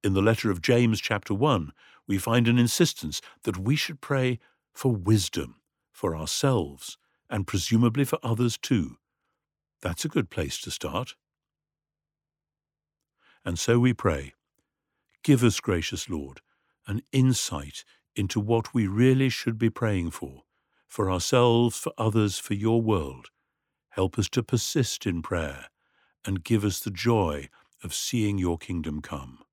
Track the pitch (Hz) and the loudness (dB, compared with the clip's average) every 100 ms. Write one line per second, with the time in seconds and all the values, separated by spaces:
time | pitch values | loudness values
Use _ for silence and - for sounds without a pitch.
0 | 104 95 104 113 110 90 - 123 120 107 | 2 4 4 2 0 -2 2 4 4 0
1 | - 104 - 101 147 110 76 _ _ _ | -2 -4 -2 0 2 2 -2 _ _ _
2 | - 98 113 120 117 123 120 - - - | -4 -2 2 2 4 4 4 4 2 2
3 | 78 - - _ - 92 101 151 - 147 | -8 -8 -12 _ -6 -4 0 0 -2 -8
4 | - 139 127 120 _ _ _ - 131 110 | -2 0 0 -2 _ _ _ -2 0 0
5 | 90 110 95 80 64 - _ _ _ - | 4 4 4 -4 -8 -12 _ _ _ -6
6 | 95 80 78 - 139 123 71 69 - - | -4 -4 -4 0 2 2 -2 -8 -18 -18
7 | _ _ _ 107 92 98 - 113 120 117 | _ _ _ -6 -2 -4 2 4 4 2
8 | 135 - 117 113 123 - - 117 71 - | 0 -2 -2 0 0 -2 -2 0 0 -8
9 | _ _ _ _ _ _ _ _ 90 85 | _ _ _ _ _ _ _ _ -8 -4
10 | 156 127 98 - 73 - - - 73 85 | -2 -2 -2 -4 -6 -6 -10 -8 -6 -6
11 | 131 - _ _ _ _ _ _ _ _ | -6 -14 _ _ _ _ _ _ _ _
12 | _ _ _ _ _ _ _ _ _ _ | _ _ _ _ _ _ _ _ _ _
13 | _ _ _ _ - 87 - 120 123 117 | _ _ _ _ -6 -4 2 4 4 2
14 | 95 73 69 _ _ _ _ _ _ _ | 0 -2 -6 _ _ _ _ _ _ _
15 | _ _ - 135 120 - - 87 - - | _ _ 2 6 4 2 -2 -2 -2 -8
16 | - 82 69 67 _ _ _ _ - 98 | -8 -8 -8 -16 _ _ _ _ -8 -8
17 | - 135 131 117 - 73 71 - - _ | -2 2 4 2 -2 -6 -10 -16 -20 _
18 | _ - 98 113 104 117 - 123 98 101 | _ -6 -2 -2 0 0 0 -2 0 4
19 | 127 131 131 - - 110 113 - 113 95 | 4 4 0 -2 -6 0 -2 0 -2 0
20 | 85 - 67 67 _ _ _ _ _ - | -2 -8 -14 -14 _ _ _ _ _ -4
21 | 95 90 - 127 123 117 120 - - - | -2 0 2 4 6 4 2 0 -8 -2
22 | 110 110 104 - - 101 110 117 113 98 | 0 2 2 -2 -6 -2 2 2 2 0
23 | 71 65 - _ _ _ _ _ _ - | -2 -10 -20 _ _ _ _ _ _ -2
24 | 95 - 98 - 113 120 - 151 120 - | -2 0 -2 -2 0 -2 0 -2 -2 -2
25 | - 85 82 90 76 69 - _ _ _ | -4 -4 -4 -4 -4 -8 -18 _ _ _
26 | _ _ - 95 - 113 101 95 113 90 | _ _ -6 -6 0 2 2 -2 -6 -2
27 | 110 113 85 73 71 _ _ _ - - | 2 2 2 -2 -10 _ _ _ -10 -8
28 | - 117 104 101 90 85 - 90 78 73 | -4 0 0 0 -2 -2 -4 -6 -6 -8
29 | - 73 65 64 _ | -8 -12 -12 -18 _